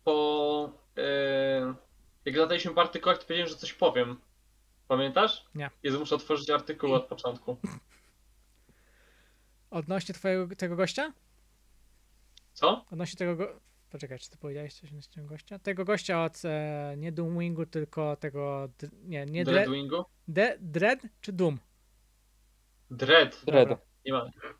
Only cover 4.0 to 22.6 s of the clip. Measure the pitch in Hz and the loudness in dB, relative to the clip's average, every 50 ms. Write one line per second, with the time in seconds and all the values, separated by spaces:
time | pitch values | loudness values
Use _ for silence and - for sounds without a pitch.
4 | 123 120 123 - - _ _ _ _ _ _ _ _ _ _ _ _ _ 131 131 | 0 0 -2 -10 -16 _ _ _ _ _ _ _ _ _ _ _ _ _ 0 0
5 | 135 135 131 - - - - - - _ _ 151 143 139 - _ - 139 131 143 | 2 2 4 4 4 4 2 -4 -8 _ _ -10 -8 -8 -10 _ -4 -2 -2 -2
6 | 151 143 151 143 - - 156 143 139 - 147 143 - - 156 - - 139 131 127 | 0 -2 -2 -2 0 0 -2 -2 2 0 0 0 0 -4 -6 -4 0 2 2 2
7 | 127 - 123 - - 123 123 123 - - 127 - - - - - - _ _ _ | 2 -2 -8 -6 -6 -6 -6 -6 -8 -8 -8 -8 -8 -10 -12 -12 -18 _ _ _
8 | _ _ _ _ _ _ _ _ _ _ _ _ _ _ _ _ _ _ _ _ | _ _ _ _ _ _ _ _ _ _ _ _ _ _ _ _ _ _ _ _
9 | _ _ _ _ _ _ _ _ _ _ _ _ _ _ - 170 151 156 190 196 | _ _ _ _ _ _ _ _ _ _ _ _ _ _ -8 -8 -4 -2 -4 -4
10 | 180 - 180 - - 196 185 185 185 175 196 - 190 175 170 170 185 170 - - | -4 -4 -10 -4 -2 0 0 0 -2 -4 -6 -6 -4 -4 0 0 0 0 0 -4
11 | 285 311 - - _ _ _ _ _ _ _ _ _ _ _ _ _ _ _ _ | -4 -6 -6 -14 _ _ _ _ _ _ _ _ _ _ _ _ _ _ _ _
12 | _ _ _ _ _ _ _ - _ _ _ - - 170 214 247 - - 180 165 | _ _ _ _ _ _ _ -20 _ _ _ 2 4 4 4 2 -2 -12 -10 -10
13 | 175 165 - - 185 175 175 160 190 208 - - _ _ _ _ _ _ - 143 | -8 -10 -6 -4 -4 -2 -2 -2 -4 -8 -8 -16 _ _ _ _ _ _ -16 -14
14 | 151 131 131 127 - - - _ - 147 139 147 147 143 - - - 147 147 147 | -14 -14 -14 -16 -16 -20 -20 _ -12 -12 -10 -10 -12 -12 -14 -18 -20 -18 -18 -18
15 | 143 - _ 160 147 147 151 151 - - 202 190 - 202 190 180 190 180 214 202 | -18 -18 _ -16 -16 -14 -16 -16 -16 -18 -18 -8 -6 -4 -4 -2 0 0 0 0
16 | - - 180 165 165 160 - - - 165 156 151 151 151 151 147 147 143 143 143 | 0 0 0 2 0 0 -2 -6 -6 -4 -2 -2 -4 -4 -6 -6 -6 -8 -8 -8
17 | 151 170 160 165 170 170 175 170 170 175 170 160 165 - - 165 151 - - 160 | -8 -6 -4 -4 -4 -2 -2 -2 -2 -2 -2 -4 -4 -4 -4 -6 -6 -4 -4 -4
18 | 156 151 147 - - 151 135 143 143 143 139 139 139 131 - _ 147 143 - - | -2 -2 -2 -4 -6 -8 -6 -4 -4 -4 -4 -4 -6 -8 -10 _ -16 -16 -16 -16
19 | - 185 165 143 143 143 151 170 175 - 170 190 208 - 135 139 143 135 151 175 | -14 -10 -8 -8 -6 -6 -4 -2 0 4 4 4 4 4 0 -4 -4 -4 -4 -4
20 | 180 - _ _ _ - 156 175 214 240 - - 202 165 147 170 185 220 262 262 | -4 -6 _ _ _ -4 2 2 2 2 2 -2 -8 -6 -2 2 2 2 2 2
21 | - 226 - _ - - 196 175 185 165 143 120 - _ _ _ _ _ _ _ | -4 -12 -18 _ -12 -10 -2 2 2 2 2 0 -8 _ _ _ _ _ _ _
22 | _ _ _ _ _ _ _ _ _ _ _ _ | _ _ _ _ _ _ _ _ _ _ _ _